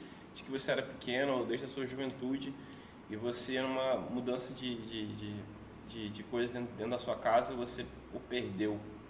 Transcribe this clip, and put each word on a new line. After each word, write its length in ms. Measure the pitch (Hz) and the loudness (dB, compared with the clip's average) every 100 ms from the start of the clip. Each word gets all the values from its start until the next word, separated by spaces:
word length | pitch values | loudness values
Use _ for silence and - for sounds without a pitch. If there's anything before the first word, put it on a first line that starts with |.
| - - - | -10 -14 -14
que 160 | - - | -12 -2
você 220 | 131 - | 0 2
era 100 | 131 | 2
pequeno, 560 | 131 - 127 123 139 127 | 2 -4 0 4 4 4
ou 80 | 113 | 2
desde 200 | 117 131 | 0 0
a 20 | |
sua 180 | 139 127 | -2 -2
juventude, 680 | 127 131 - 127 139 139 135 - - - - - | 0 -2 -2 0 0 -2 -8 -10 -14 -14 -14 -8
e 80 | 107 | -2
você, 440 | 120 120 - 131 | 0 0 0 2
numa 360 | 131 131 131 120 | 2 4 4 4
mudança 560 | - 123 123 127 - | 2 0 2 0 -2
de, 200 | - 127 117 | -4 -2 -2
de, 300 | 107 113 104 | -4 -4 -4
de, 200 | 104 104 104 101 - - - - | -4 -4 -6 -8 -12 -12 -14 -10
de, 200 | 117 107 | -6 -4
de 140 | 107 | -6
coisas 260 | 101 120 120 | 0 2 2
dentro, 220 | 123 120 | 0 -4
dentro 160 | 101 113 | -2 0
da 80 | 120 | 0
sua 180 | - 110 | 0 2
casa, 380 | 113 117 123 | 8 8 6
você 300 | 127 120 - 120 - - | 0 -2 -4 -6 -8 -8
o 60 | 123 | -8
perdeu. 600 | - 123 107 98 107 104 - - | -2 0 0 2 2 2 -4 -12